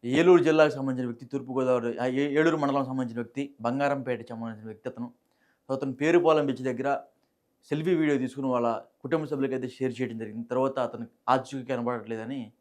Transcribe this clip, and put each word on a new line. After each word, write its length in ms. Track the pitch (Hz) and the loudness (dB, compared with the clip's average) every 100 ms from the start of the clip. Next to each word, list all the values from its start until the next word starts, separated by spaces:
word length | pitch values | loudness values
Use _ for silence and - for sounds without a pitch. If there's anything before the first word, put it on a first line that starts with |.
ఏలూరు 380 | 120 139 170 180 | 0 4 8 8
జిల్లాకు 300 | 147 160 151 | 8 6 6
సంబంధించిన 340 | 143 135 127 123 | 4 -4 -2 -4
వ్యక్తి, 160 | 120 127 | -8 -8
తూర్పుగోదావరి, 720 | 139 127 131 131 123 117 113 | -8 -4 -2 2 2 0 -2
ఆ, 80 | 127 | -2
ఏ-, 260 | 131 143 143 | 0 0 2
ఏలూరు 180 | 160 160 | 2 2
మండలం 280 | 143 139 | 0 0
సంబంధించిన 360 | 131 131 123 113 | -2 -4 -4 -6
వ్యక్తి, 340 | 113 - 139 _ | -8 -8 -10 _
బంగారంపేట 680 | 120 131 143 139 127 117 113 | -4 0 0 -2 -4 -8 -8
సంబంధించిన 380 | 117 117 107 110 | -10 -10 -10 -14
వ్యక్తి 220 | 107 127 | -10 -12
అతను. 240 | 120 120 _ _ _ _ _ _ | -10 -12 _ _ _ _ _ _
So, 60 | 135 | -4
అతను 160 | 139 | -4
పేరుపాలెం 540 | 123 151 170 165 151 143 | -2 4 6 6 4 2
బీచ్ 160 | 120 | -2
దగ్గర 380 | 127 120 135 139 - _ _ _ _ _ _ | -4 -4 -2 -4 -6 _ _ _ _ _ _
సెల్ఫీ 260 | 147 160 | -2 0
వీడియో 240 | 175 156 139 | 2 2 2
తీసుకుని 280 | 127 139 135 | -2 -4 -2
వాళ్ళ 360 | 123 120 113 - _ | 0 0 -2 -6 _
కుటుంబ 220 | 135 160 | -4 -2
సభ్యులకైతే 440 | 147 143 135 131 127 | -2 -2 -2 -2 -6
షేర్ 320 | - 131 117 | -4 -4 -2
చేయడం 180 | 127 113 | -6 -6
జరిగింది. 280 | 110 107 117 | -10 -10 -4
తర్వాత 300 | 123 135 135 | 0 0 0
అతను 280 | 120 117 117 _ - | -4 -6 -12 _ 0
ఆచూకీ 360 | 131 127 135 | 0 0 -10
కనబడట్లేదని 880 | 120 127 120 120 107 113 113 135 110 _ | -6 -4 -2 -4 -6 -8 -8 -10 -12 _